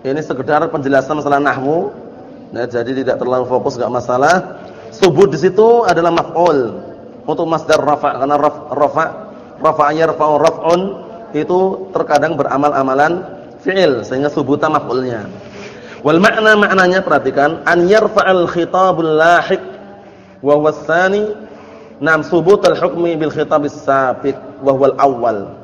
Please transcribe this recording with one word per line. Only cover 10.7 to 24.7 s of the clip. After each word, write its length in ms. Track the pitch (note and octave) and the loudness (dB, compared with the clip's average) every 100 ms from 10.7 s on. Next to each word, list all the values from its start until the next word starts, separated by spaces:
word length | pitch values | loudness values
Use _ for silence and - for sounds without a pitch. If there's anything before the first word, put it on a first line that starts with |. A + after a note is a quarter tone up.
| F3 G3 G3 - - - | 2 0 -8 -14 -16 -8
itu 560 | D3 D#3 F#3 F#3+ G3 - - | -6 0 0 0 -2 -6 -6
terkadang 400 | E3 D3+ D3+ D#3+ | 0 0 0 -2
beramal 400 | - B2+ D3 C#3+ | -4 0 0 0
amalan 480 | C3+ C3 D3+ F3 F#3 - - - - | 0 2 2 0 -6 -16 -18 -10 -4
fi'il, 400 | F#3+ F3 B2 G#2 | 2 2 2 -2
sehingga 240 | B2+ D3 | -2 -2
subuta 400 | D3 C3 C#3+ D#3 | -2 -2 0 0
maf'ulnya. 560 | D3+ - A#2 B2+ A#2 G2 F#2+ - - - - - - C#3+ | -2 -2 -4 -4 -6 -10 -14 -18 -18 -18 -18 -18 -4 0
Wal 160 | D#3+ | 4
makna, 320 | G#3 G#3 A3 | 4 4 4
maknanya 480 | G#3+ G3+ F#3+ F3+ F#3 | 4 4 4 2 2
perhatikan, 640 | F#3 D3 B2 C#3+ C#3+ E3 - | 2 0 2 2 0 0 0
an 240 | F3 F3 | 2 4
yarfa'al 560 | G#3+ G#3+ - F#3 F#3 E3+ | 4 4 2 2 2 2
khitabul 680 | F3 E3+ F3+ F#3+ F3 E3 D#3 | -2 -2 2 2 2 2 4
lahiq 440 | E3 F3 - F#3 - - - - - - - - C3 | 6 4 2 -4 -4 -16 -20 -20 -20 -20 -20 -6 2
wa 120 | D3 | 2
huwa 160 | D3+ | 2
tsani, 560 | D3 - E3 F#3 G3+ G#3+ G#3 - - - - - - | -2 -2 0 2 0 -2 -6 -14 -20 -20 -20 -20 -6
nam 240 | C#3+ D#3+ D3 | 0 0 2
subutal 480 | F3 E3 G3+ F3+ | 0 4 4 4
hukmi 400 | D3 F3+ E3 E3+ | 2 -2 0 -2
bil 160 | E3 D3+ | 0 -2
khitabis 480 | D3+ D3 D#3 C#3+ C#3+ - | -2 0 0 -2 -6 -2
sabiq 480 | C3+ C3 B2 C#3 C3+ - - | 0 0 -2 -4 -6 -10 -6
wa 80 | C#3 | -2